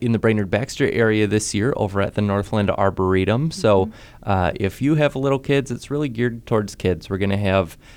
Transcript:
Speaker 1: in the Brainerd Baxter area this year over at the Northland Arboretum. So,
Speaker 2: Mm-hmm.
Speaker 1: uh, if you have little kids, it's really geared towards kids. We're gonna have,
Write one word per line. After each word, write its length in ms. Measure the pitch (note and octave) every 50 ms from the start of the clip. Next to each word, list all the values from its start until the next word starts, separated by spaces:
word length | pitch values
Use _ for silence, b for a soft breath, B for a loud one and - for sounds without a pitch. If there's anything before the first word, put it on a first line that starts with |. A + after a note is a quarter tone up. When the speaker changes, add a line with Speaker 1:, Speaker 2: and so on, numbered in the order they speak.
Speaker 1:
in 120 | - A#2+ A#2
the 60 | A2
Brainerd 320 | - A2+ A2 G#2+ G2+ F#2
Baxter 380 | G2 G#2 A#2+ - - - C#3+ A2+
area 360 | - G#2+ A#2 A2 A2 G#2+ G#2+
this 280 | G2+ G2+ G#2+ G#2+ - -
year 200 | G2+ G2+ C3 -
over 240 | - G#2+ G2+ F#2+ G2
at 140 | G2 - -
the 80 | - G#2
Northland 480 | G2+ G2 G2+ G2+ - - G#2+ G2+ F#2
Arboretum. 800 | - - G2+ G2 F#2 - F#2+ F#2 F#2+ F#2+ F#2+ F#2+ G#2+ B2 D3+ D#3+
So, 340 | D#3+ - - A2+ G#2 G2 F#2+ A2
Speaker 2:
Mm-hmm. 420 | A2 - - - - - - G#2+
Speaker 1:
uh, 220 | G2 F#2+ F2+ F2+ -
if 240 | - - G2 - - B2+
you 120 | C#3 D#3+
have 200 | D3+ D3+ C#3+ -
little 220 | C3+ C3+ C#3 C3+ C3+
kids, 320 | C3+ - C#3+ C#3 B2+ -
it's 200 | A#2+ A#2 - -
really 180 | C#3 D3 D3+ C#3+
geared 360 | A2+ A#2 B2 B2 A#2 A#2 -
towards 280 | - A#2+ A2 G#2 F#2+ - -
kids. 300 | - F#2+ F2+ D#2+ - -
We're 80 | G2 F#2
gonna 180 | G2 G2 G2 G2+
have, 380 | G2+ F#2+ F#2+ G2 F#2 E2 - b b b b